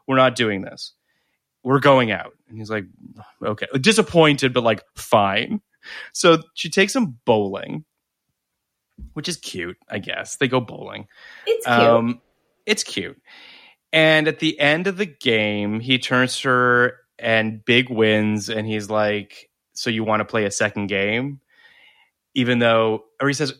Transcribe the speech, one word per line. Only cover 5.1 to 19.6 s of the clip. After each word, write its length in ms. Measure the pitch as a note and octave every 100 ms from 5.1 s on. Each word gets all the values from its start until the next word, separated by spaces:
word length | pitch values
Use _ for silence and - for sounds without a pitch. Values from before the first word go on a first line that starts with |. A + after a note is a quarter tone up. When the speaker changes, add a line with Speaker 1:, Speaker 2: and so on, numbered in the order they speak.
| A2+ G2 G2 - G#3 _ _ - - -
Speaker 1:
So 260 | - F3+ D#3+ -
she 160 | - E3+
takes 240 | G3 G3 C4+
him 220 | G#3 A#2+
bowling, 600 | - A2 G2 F#2+ - D#3 D#3 _ _ _ _ _ _ _ _ _ _ - -
which 140 | - D3
is 80 | E3
cute, 400 | - F2+ E2+ F#2 -
I 80 | G#2+
guess. 380 | - - G2 -
They 120 | C3+
go 120 | B2+
bowling. 460 | A#2+ - G2 G#2 A2 _ - - -
Speaker 2:
It's 200 | A4+ -
cute. 120 | A#2+
Speaker 1:
Um, 420 | A#2 A#2 A#2 A#2+ _ _ _ _ -
it's 160 | A3
cute. 360 | - - F2 - _ - - - - _ -
And 360 | D#3+ D#3 D#3 D#3
at 100 | D3+
the 200 | D#3+ D3+
end 260 | D3 D#3 F3+
of 100 | F3+
the 100 | G3+
game, 760 | C#3+ B2+ A2 G#2+ G#2 G#2 A2
he 180 | A#2+ B2+
turns 400 | - B2+ B2+ -
to 80 | C#3
her 480 | B2+ B2 A#2+ B2 - _ -
and 460 | A#2 A2+ A2 A2
Big 260 | - A#2+ B2+
wins, 580 | A2+ A2 G#2+ G#2+ G#2+ G#2
and 160 | A2 G#2+
he's 240 | G#2+ G2+
like, 600 | G#2+ G#2+ G#2 G2+ - - _